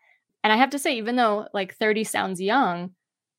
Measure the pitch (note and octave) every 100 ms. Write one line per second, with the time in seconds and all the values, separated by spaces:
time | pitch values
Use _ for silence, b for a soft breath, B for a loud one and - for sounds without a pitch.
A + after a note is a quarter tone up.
0 | _ _ _ _ G#3+ A3 C4 C#4 E4 B3
1 | G#3+ B3 A3+ G#3 - G3+ F#3+ - G#3+ G#3+
2 | G#3+ G#3 G3 F3+ G3 B3+ G#3 F3 F#3 -
3 | _ _ _